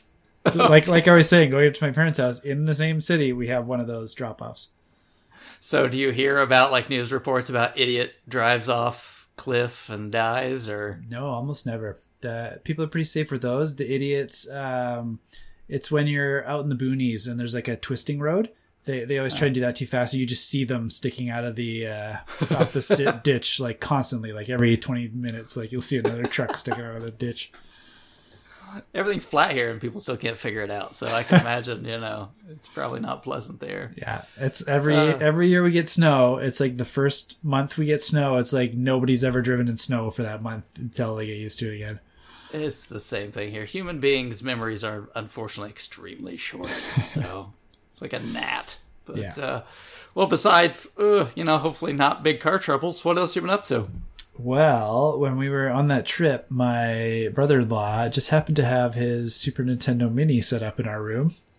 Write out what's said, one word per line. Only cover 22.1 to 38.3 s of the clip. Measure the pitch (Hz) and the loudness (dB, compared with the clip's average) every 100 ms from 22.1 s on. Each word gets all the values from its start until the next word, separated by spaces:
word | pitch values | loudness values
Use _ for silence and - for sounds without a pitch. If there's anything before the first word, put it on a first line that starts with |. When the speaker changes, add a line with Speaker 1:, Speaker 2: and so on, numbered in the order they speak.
| 104 - - - | -12 -14 -6 -2
Speaker 1:
<laughs> | |
Speaker 2:
off | 139 131 | 2 2
the | 135 | 0
sti-, | - 190 143 117 | 0 2 2 0
ditch, | 147 123 - - | 2 2 0 -4
like, | 123 113 | -4 -6
constantly, | - 143 127 120 110 | -2 0 0 -2 -6
like, | 107 104 | -10 -4
every | 123 120 113 | 2 4 4
twenty | - 123 117 | 2 -4 -4
minutes, | 120 120 113 113 - | -6 -6 -6 -4 -4
like, | 110 | -4
you'll | 123 | -4
see | - 131 | 0 0
another | 110 117 | 0 -2
truck | 120 - 123 | -4 -2 -2
sticking | - - 123 | -4 -6 -6
out | 117 113 | -8 -10
of | |
the | 117 | -12
ditch. | 113 123 113 - - - - - - - _ _ - _ - 190 202 - | -8 -6 -6 -12 -16 -20 -20 -20 -20 -20 _ _ -20 _ -20 -20 -18 -8
Speaker 1:
Everything's | - 196 190 | -4 -2 -2
flat | - 147 170 | 0 2 4
here, | 139 117 | 2 -2
and | 113 | -4
people | 120 107 | -8 -8
still | - 123 | -8 -6
can't | 117 113 | -6 -6
figure | 123 107 | -6 -6
it | 101 | -6
out. | 101 95 - | -6 -10 -8
So | 117 | -4
I | 117 | -4
can | 117 185 | 4 6
Speaker 2:
<laughs> | |
Speaker 1:
imagine, | 117 120 120 110 | 6 0 -4 -8
you | 113 113 | -8 -8
know, | 110 107 101 - 190 | -8 -8 -12 -18 -20
it's | 156 - | -20 -16
probably | - 135 131 | -8 -6 -6
not | - 135 | -8 -8
pleasant | - 67 - - | -8 -8 -10 -12
there. | - 50 - - | -10 -10 -12 -12
Speaker 2:
Yeah, | - 107 - - | -10 -10 -10 -8
it's | 131 - - | -4 -2 0
every, | 143 147 147 | 2 4 4
Speaker 1:
Uh. | 156 139 | 4 4
Speaker 2:
every | 151 156 175 | 2 4 6
year | 180 | 6
we | 175 | 6
get | 170 165 | 4 2
snow. | - 165 139 123 131 | 4 6 6 6 4
It's, | 135 - | 0 0
like, | 135 123 | 0 -2
the | |
first | 123 - 139 - - - | -4 0 2 0 -4 -6
month | 156 135 143 - | -2 0 0 0
we | 151 | 0
get | 147 | 2
snow, | - 151 139 | 2 2 4